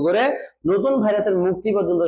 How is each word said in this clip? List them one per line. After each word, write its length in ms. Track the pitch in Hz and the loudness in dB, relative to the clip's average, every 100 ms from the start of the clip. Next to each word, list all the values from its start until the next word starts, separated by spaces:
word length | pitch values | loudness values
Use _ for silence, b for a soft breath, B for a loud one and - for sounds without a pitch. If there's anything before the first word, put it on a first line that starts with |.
| 151 | 2
করে 160 | 196 262 269 B _ 156 | 2 0 -2 B _ -2
নতুন 220 | 196 269 269 | 0 0 0
ভাইরাসের 320 | 214 208 214 190 180 | 2 0 0 0 0
মুক্তি 240 | 185 220 202 | -2 -2 0
পর্যন্ত 260 | 175 170 | 0 0